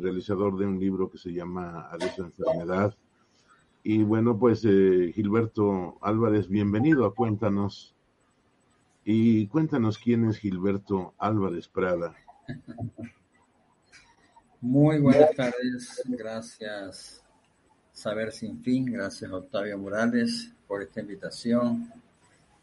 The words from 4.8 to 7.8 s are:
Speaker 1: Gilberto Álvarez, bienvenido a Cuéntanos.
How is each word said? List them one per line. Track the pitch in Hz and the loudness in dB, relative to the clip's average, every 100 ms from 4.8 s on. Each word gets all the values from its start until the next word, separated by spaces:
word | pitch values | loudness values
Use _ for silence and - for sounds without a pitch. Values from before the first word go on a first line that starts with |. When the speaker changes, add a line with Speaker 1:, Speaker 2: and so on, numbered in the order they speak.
| 95 90 87 101 | 6 4 2 0
Speaker 1:
Gilberto | 104 113 110 110 104 95 87 - | 0 2 0 0 0 0 -4 -6
Álvarez, | 101 110 113 107 90 | -2 0 2 2 0
bienvenido | 101 101 104 151 143 104 | 0 2 2 4 4 2
a | - | 2
Cuéntanos. | 113 104 107 101 101 - | 0 0 0 0 -2 -6